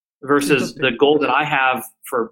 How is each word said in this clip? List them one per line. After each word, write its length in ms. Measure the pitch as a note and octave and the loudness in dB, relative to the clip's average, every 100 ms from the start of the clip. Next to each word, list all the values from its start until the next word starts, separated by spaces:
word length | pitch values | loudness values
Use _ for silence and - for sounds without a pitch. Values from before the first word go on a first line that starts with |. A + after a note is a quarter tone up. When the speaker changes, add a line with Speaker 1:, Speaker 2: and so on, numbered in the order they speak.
| _ _ | _ _
Speaker 1:
Versus 260 | C3+ C#3+ C#3+ | 0 2 2
Speaker 2:
Interesting. 320 | D3 A#2 - | -2 -4 -4
Speaker 1:
the 100 | C3 A#2+ | -4 2
goal 220 | C#3 D3+ | 2 4
that 100 | C#3 | 2
I 160 | B2+ D3 | 0 0
have 380 | C#3+ C3 C3 - _ - | 0 0 -2 -6 _ -6
for, 220 | B2+ A2+ | -4 -4